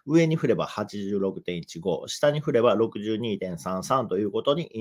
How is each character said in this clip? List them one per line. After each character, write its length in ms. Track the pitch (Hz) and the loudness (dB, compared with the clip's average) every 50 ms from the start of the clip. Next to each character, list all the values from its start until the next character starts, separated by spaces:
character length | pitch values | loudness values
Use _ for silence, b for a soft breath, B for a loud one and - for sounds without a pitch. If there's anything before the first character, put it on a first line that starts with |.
| B | B
上 220 | 139 151 165 165 | 4 4 6 6
に 100 | 160 160 | 6 2
振 120 | 156 - 127 | 2 4 2
れ 60 | 107 | 2
ば 100 | 82 - | 2 2
八 320 | - - - 107 101 - 104 | -2 -2 -6 -6 -6 -6 -6
十 200 | 101 98 101 98 | -4 -2 -2 0
六 220 | 95 98 92 92 | 0 -2 -2 -4
点 160 | 87 - 90 | -6 -6 -6
一 220 | 85 80 - - 85 | -6 -6 -10 -10 -6
五、 280 | 85 98 82 65 - | -2 -2 -2 -2 -2
下 260 | - - - - 147 147 | -6 -4 0 2 2 2
に 80 | 151 | 2
振 120 | 147 156 135 | -2 -4 -2
れ 100 | 117 113 | 2 4
ば 120 | 120 - | 4 4
六 260 | 107 113 110 - 107 | 4 2 0 0 -6
十 160 | 101 110 110 | -4 -4 -2
二 220 | 104 120 117 101 95 | -2 -2 -2 -4 -4
点 180 | 95 92 87 82 | -4 -6 -6 -6
三 260 | - 92 92 92 92 | -6 -4 -4 -4 0
三 240 | - 131 135 120 87 | 2 2 2 2 0
と 100 | 92 95 | 0 0
い 60 | 107 | 0
う 60 | 101 101 | 0 -2
こ 100 | 113 - | -2 0
と 120 | 139 147 | 2 0
に 140 | 170 160 - - 113 | 0 0 -6 -6 -6